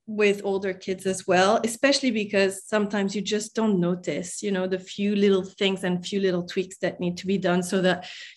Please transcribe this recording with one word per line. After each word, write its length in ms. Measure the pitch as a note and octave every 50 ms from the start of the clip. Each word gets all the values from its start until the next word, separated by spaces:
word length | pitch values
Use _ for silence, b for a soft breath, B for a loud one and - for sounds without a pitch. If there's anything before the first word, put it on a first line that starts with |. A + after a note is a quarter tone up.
| _
with 340 | - G#3+ G#3 G#3 G3+ G3 G3+ -
older 280 | G3+ G3 F#3+ G3 G3 F#3
kids 320 | F#3+ - - F#3 F3+ -
as 200 | F#3+ F#3 - - -
well, 320 | F3+ F3+ F#3+ G3+ A3 - -
especially 460 | A3+ - - - C#4 C#4 - - B3+
because 540 | G#3 A3 G3+ G3+ G#3 G3 G3 F#3+ G3 - -
sometimes 480 | - A3 G#3+ G#3 G3+ G#3+ G3+ G3 G3 G3+
you 80 | G#3+
just 320 | F#3+ G3+ G#3+ G#3+ G#3+ - _
don't 240 | A3+ A3 A3 G3+ F3+
notice, 640 | F3 F3 F#3 F3+ F3+ F3+ D3 E3 F3+ - - -
you 80 | G#3 G3+
know, 160 | G3 F#3 F#3
the 140 | F#3 F#3 F3+
few 340 | F#3 - - - G3+ G3+ G#3
little 300 | G3+ G3+ G3+ G3 F#3 F#3
things 400 | F#3+ - - G3+ F#3+ F#3+ F#3 -
and 200 | F3+ F3+ F3+ F3+
few 160 | - G#3 G3
little 220 | G3 F#3 F3+ F3
tweaks 360 | F3 F3 - F#3+ F3+ F#3 - -
that 200 | - F3 - -
need 180 | F3+ F3 F3 -
to 80 | -
be 120 | F#3 G3 F#3
done 240 | F3+ F3 F3 F3+
so 180 | F3+ F3+ G3+ F#3+
that 240 | F#3 F#3 F3 F3+ B B B B B B B